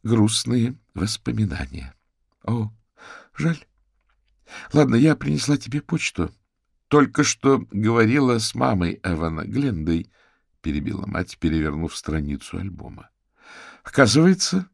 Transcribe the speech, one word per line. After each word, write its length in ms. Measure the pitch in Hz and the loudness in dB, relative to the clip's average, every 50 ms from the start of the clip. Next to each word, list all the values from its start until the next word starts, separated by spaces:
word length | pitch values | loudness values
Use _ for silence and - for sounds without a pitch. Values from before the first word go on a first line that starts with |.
| - | 0
грустные 720 | 107 117 113 104 107 110 - - 117 120 123 113 127 - _ _ _ _ | 2 4 4 4 4 2 -2 -2 0 0 0 0 0 -4 _ _ _ _
воспоминания. 1000 | - 90 110 - - _ - 117 110 110 92 78 82 - 65 67 76 - 65 - _ _ _ _ _ _ _ _ _ _ | -4 -4 -4 -4 -6 _ -4 -2 -2 -2 -2 -2 -6 -8 -10 -10 -14 -14 -14 -18 _ _ _ _ _ _ _ _ _ _
О, 280 | - 117 117 110 107 110 _ _ _ _ _ - - - - - _ _ | -6 -4 -4 -4 -6 -10 _ _ _ _ _ -20 -20 -20 -20 -20 _ _
жаль. 280 | - 147 165 165 - - _ _ _ _ _ _ _ _ _ _ _ _ _ _ _ _ _ - - - - - | -4 -2 -2 -2 -4 -10 _ _ _ _ _ _ _ _ _ _ _ _ _ _ _ _ _ -20 -20 -14 0 2
Ладно, 220 | 147 147 131 117 | 2 4 4 4
я 200 | 117 139 160 147 | 4 6 4 4
принесла 420 | - - 143 151 143 - 139 147 | 2 -2 -2 -2 -2 0 0 -2
тебе 240 | 139 - 110 123 147 | -2 -2 -6 -8 -8
почту. 500 | - - 165 160 - - - - 82 - - _ _ _ _ _ _ _ _ _ _ | -4 -4 -4 -4 -4 -4 -4 -4 -6 -6 -6 _ _ _ _ _ _ _ _ _ _
Только 360 | _ - 147 139 113 - - 147 | _ 4 4 4 4 2 0 0
что 420 | - - _ - 135 139 131 - - | 0 -2 _ 2 2 2 2 0 -4
говорила 680 | - 101 107 110 113 117 113 110 123 147 139 127 120 117 | -4 -2 0 2 4 4 4 4 4 2 2 2 2 0
с 160 | 113 - - | -2 -4 -4
мамой 440 | 120 127 131 113 92 87 - - - - | -2 0 0 2 0 0 0 -2 -4 -4
Эвана, 420 | 95 85 78 82 82 80 78 - | -4 -2 -2 -2 -4 -4 -6 -8
Глендой, 680 | - 107 127 143 135 101 80 78 78 85 85 - _ _ _ _ _ _ _ _ _ _ _ | -6 -4 -2 -2 -2 -2 -2 -2 0 -2 -2 -2 _ _ _ _ _ _ _ _ _ _ _
перебила 440 | - 78 71 73 - - - - - | -6 -4 -4 -2 -4 -4 -6 -6 -8
мать, 320 | - - 87 90 - - _ | -6 -6 -6 -6 -6 -8 _
перевернув 560 | - 80 78 80 76 76 73 78 82 80 - | -2 0 0 0 0 -2 -2 -4 -6 -6 -8
страницу 600 | - - - 78 78 73 73 71 69 - - - | -8 -8 -6 -4 -4 -4 -4 -8 -8 -10 -12 -10
альбома. 520 | 87 90 98 87 78 - - - - - _ _ _ _ _ _ _ _ - - - - - - _ _ | -10 -10 -10 -10 -12 -16 -16 -18 -20 -20 _ _ _ _ _ _ _ _ -20 -20 -20 -20 -20 -20 _ _
Оказывается, 840 | - - - 135 107 107 147 165 185 185 185 - - - 190 180 _ | -4 4 4 4 6 6 6 6 6 4 4 0 -2 -2 -4 -4 _